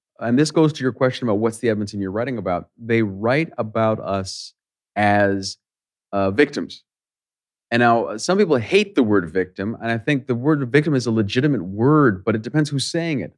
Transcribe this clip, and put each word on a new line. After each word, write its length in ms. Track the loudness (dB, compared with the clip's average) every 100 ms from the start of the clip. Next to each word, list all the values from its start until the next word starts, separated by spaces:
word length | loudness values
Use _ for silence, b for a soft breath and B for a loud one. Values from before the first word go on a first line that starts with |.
| _ _
and 200 | 0 2
this 120 | 2
goes 220 | 2 2
to 100 | 0
your 100 | -4
question 360 | 0 -2 0 -2
about 120 | 0
what's 180 | 0 0
the 100 | -2
Edmonton 320 | -2 -4 -6
you're 100 | -4
writing 280 | -4 -4 -4
about, 320 | -4 -4 -6 _
they 240 | -2 0
write 500 | 0 -2 -2 0 -2 -6
about 420 | -6 -2 0 -2
us 540 | -4 -6 -6 -12 -16 -20 _ _ _ -2
as, 640 | 2 4 2 0 -6 -12 _ _ _ _ _
uh, 200 | -2 0
victims. 540 | 2 0 0 -8 -10 _ _ _ _ _ _ _ _ _
And 100 | 2
now, 360 | 4 2 0 -4
some 220 | -2 0
people 180 | 2 2
hate 380 | 2 2 2
the 80 | 0
word 280 | 2 2 2
victim, 460 | -2 -4 -4 -8 -6
and 100 | -4
I 60 | -4
think 280 | -2 -2 -2
the 80 |
word 380 | -2 0 0 2
victim 220 | 2 2
is 100 | 0
a 60 | 2
legitimate 520 | 0 0 0 0 0
word, 600 | -4 0 4 6 4 2
but 100 | -2
it 60 | -2
depends 300 | -2 -2 0
who's 160 | -2 -4
saying 340 | -4 -2 -4
it. 160 | -6